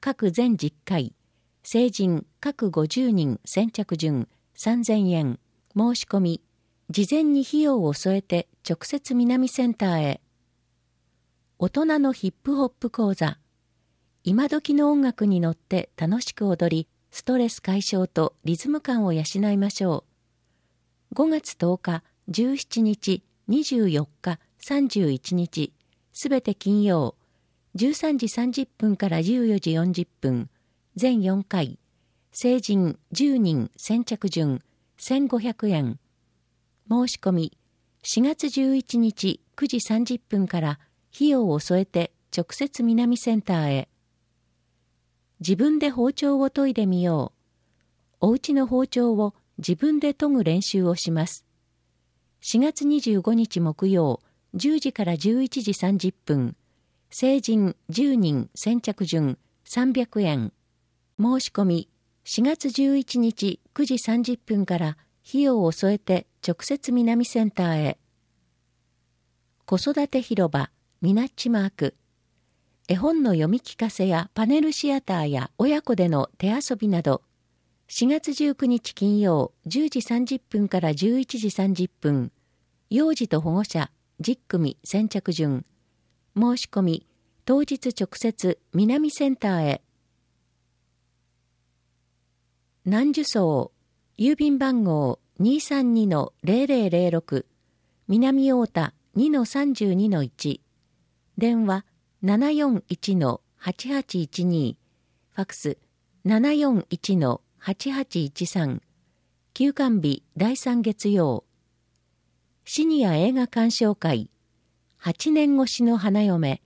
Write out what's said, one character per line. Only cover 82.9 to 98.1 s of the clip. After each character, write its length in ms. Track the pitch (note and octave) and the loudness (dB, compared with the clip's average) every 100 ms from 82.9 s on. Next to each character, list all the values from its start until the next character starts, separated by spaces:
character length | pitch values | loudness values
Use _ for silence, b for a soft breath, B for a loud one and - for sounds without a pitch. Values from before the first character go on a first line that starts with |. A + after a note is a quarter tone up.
| A3 D#4 | 0 0
児 160 | D#4 A3+ | 0 0
と 120 | D#3 | -2
保 120 | D#3+ | 0
護 120 | E3+ | -2
者、 260 | G#3 E3 D3 _ _ _ | -2 -4 -4 _ _ _
十 180 | D#3+ B3+ _ | -4 -4 _
組 300 | F3+ D3+ - | -2 -2 -4
先 260 | - F#3+ A3 | -6 -2 -2
着 240 | G3+ - | -4 -4
順。 340 | E3 D3+ C3 - _ _ _ _ _ _ | -2 -2 -2 -6 _ _ _ _ _ _
申 220 | - A#3+ B3 | -2 0 0
し 120 | - | -4
込 120 | - | -2
み、 240 | F#3 E3 _ _ _ _ | 0 -2 _ _ _ _
当 180 | - C4+ | 0 0
日 260 | D4 C4+ B3+ | 2 -2 -4
直 200 | - F#3+ | -4 -6
接 440 | - A3+ G#3+ F#3 E3+ _ | -4 -4 -2 -2 -2 _
南 380 | E3+ G#3+ C4+ D4+ | 0 2 2 0
セ 180 | - C#4 | 0 -2
ン 80 | C4 | 0
タ 220 | G#3 F3+ | 0 0
ー 40 | D3+ | 0
へ。 160 | C#3 _ _ _ _ _ _ _ _ _ _ _ _ _ _ _ _ _ _ _ _ _ _ _ _ _ _ _ _ _ _ | -2 _ _ _ _ _ _ _ _ _ _ _ _ _ _ _ _ _ _ _ _ _ _ _ _ _ _ _ _ _ _
南 280 | - G#3 C#4 | -2 2 2
樹 120 | D4 | 0
荘、 460 | D4 A3+ F3 C#3+ - _ _ _ _ - | -2 0 2 2 -2 _ _ _ _ -2
郵 160 | A3+ | 0
便 240 | D4+ D4 C#4 | 2 2 2
番 240 | C4+ B3+ | 0 0
号 380 | G3+ D#3 C#3 A#2+ _ _ | 2 2 0 -4 _ _
二 220 | G3+ C#4+ | 2 2
三 340 | - C#4 B3+ | 0 0 2
二 120 | A#3 G#3 | 2 2
の 260 | D#3+ C3+ _ | 2 -2 _
零 240 | D#3 A3 C4+ | -2 0 2
零 240 | C4+ G#3 | 0 2
零 200 | F3 F3+ | 2 2
六、 360 | E3 - C3+ - _ _ _ _ _ | 0 -2 -4 -4 _ _ _ _ _
南 420 | - | -2